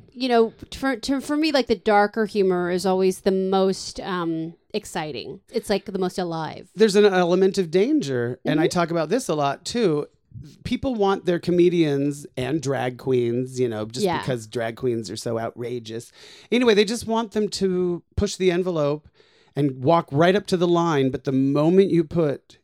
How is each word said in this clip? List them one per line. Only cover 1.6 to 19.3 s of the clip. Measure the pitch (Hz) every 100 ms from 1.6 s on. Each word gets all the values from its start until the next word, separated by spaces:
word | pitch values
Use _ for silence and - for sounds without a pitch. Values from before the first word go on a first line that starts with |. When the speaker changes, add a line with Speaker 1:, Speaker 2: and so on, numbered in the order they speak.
| 247
Speaker 1:
the | 196
darker | 220 208 208 226
humor | 214 208 190 180 175
is | 185 190
always | 185 190 190
the | 196
most, | 190 190 190 190 185 - -
um, | - 180 165 160 160 - _
exciting. | 208 - 185 156 120 76 - _
It's, | 233 -
like, | 196
the | - 190
most | 185 -
alive. | 175 165 151 - -
Speaker 2:
There's | 175 220 196
an |
element | 208 185 175 185 190 196
of | 170
danger, | 180 240 311 143 127 120 123 -
and | 151
I | 165
Speaker 1:
Mm-hmm. | 175
Speaker 2:
talk | 165
about | 170 151
this | 247 214
a |
lot | 156 139 - -
too. | 240 196 147 - _ _ 127 147 -
People | - 254 277
want | 226 196 196
their | 175 175
comedians | - 175 175 170 151 139 143 143 - -
and | 127 156
drag | 131 127 123 123
queens, | 135 127 120 120 127 127
you | 123
know, | 107 107
just | 123 196
Speaker 1:
Yeah. | 156
Speaker 2:
because | 101 123 110
drag | 120 113 113
queens | 127 117 98
are | 110
so | 120 113
outrageous. | 113 - 120 123 110 113 - - - - -
Anyway, | 233 247
they | 202
just | 208 240 220
want | 220 220
them | 214 208
to | - 190 180 180 175 -
push | - 202 -
the | 190
envelope | 175 185 165 143 151 - _ _